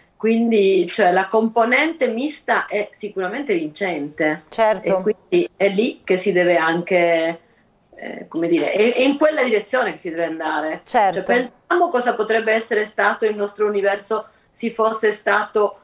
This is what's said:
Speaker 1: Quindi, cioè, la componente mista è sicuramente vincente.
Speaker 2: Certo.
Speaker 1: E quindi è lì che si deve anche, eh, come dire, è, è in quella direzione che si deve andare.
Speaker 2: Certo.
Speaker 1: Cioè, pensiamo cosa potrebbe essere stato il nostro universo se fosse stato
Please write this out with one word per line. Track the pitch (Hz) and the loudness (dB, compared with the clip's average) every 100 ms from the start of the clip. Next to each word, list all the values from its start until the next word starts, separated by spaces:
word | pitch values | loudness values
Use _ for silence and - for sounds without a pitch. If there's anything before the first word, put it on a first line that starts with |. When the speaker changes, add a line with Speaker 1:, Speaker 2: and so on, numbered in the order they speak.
| _ _ | _ _
Speaker 1:
Quindi, | 220 226 233 220 196 190 175 | 0 2 2 4 4 4 0
cioè, | - 185 | 2 2
la | 180 190 | 4 2
componente | 220 226 233 226 262 311 330 240 | 0 2 0 2 2 0 0 -2
mista | 220 294 - - 208 - | -2 -6 -6 -2 -2 -2
è | 208 208 | -4 -6
sicuramente | - 208 190 185 240 285 185 | -8 -10 -6 -6 -6 -2 -2
vincente. | 151 151 196 160 143 - 156 160 - | -2 -4 -4 -4 -8 -2 -2 -2 -8
Speaker 2:
Certo. | - 220 190 196 | 0 2 2 0
Speaker 1:
E | 190 | 0
quindi | 190 - _ 175 - - | 0 -4 _ 0 0 0
è | 196 | 0
lì | 196 247 - | 2 0 -4
che | - 185 | -2 0
si | 202 | 2
deve | 175 175 170 | 2 4 2
anche, | 160 170 175 180 170 165 160 170 _ _ _ _ _ - | 2 -2 0 2 2 2 0 -4 _ _ _ _ _ -18
eh, | - - - | -14 -14 -10
come | 156 170 | -4 0
dire, | 175 - | 0 0
è, | 196 226 | 2 2
è | 247 | 4
in | 269 285 | 2 2
quella | 311 302 | 2 2
direzione | 254 214 - 254 220 | 0 0 0 -2 -2
che | - | -4
si | 180 | -8
deve | 165 | -4
andare. | 165 160 156 156 156 175 | -4 -4 -4 -4 -4 -8
Speaker 2:
Certo. | - 247 196 175 | -2 2 2 0
Speaker 1:
Cioè, | |
pensiamo | 180 240 254 - _ 349 339 | 0 0 -2 -10 _ 0 2
cosa | 240 240 | 0 -2
potrebbe | 226 214 226 220 | -2 0 0 0
essere | 220 220 214 | -2 0 -2
stato | 214 - 202 226 220 | -2 -2 -2 0 -2
il | |
nostro | 208 202 208 208 | -2 -6 -2 -2
universo | 208 196 202 - 220 - _ _ | 0 0 -2 -4 -6 -6 _ _
se | - 233 | -8 -6
fosse | 214 220 220 214 | 0 -2 2 -2
stato | 208 - 202 208 214 202 - | 0 0 0 0 0 0 -2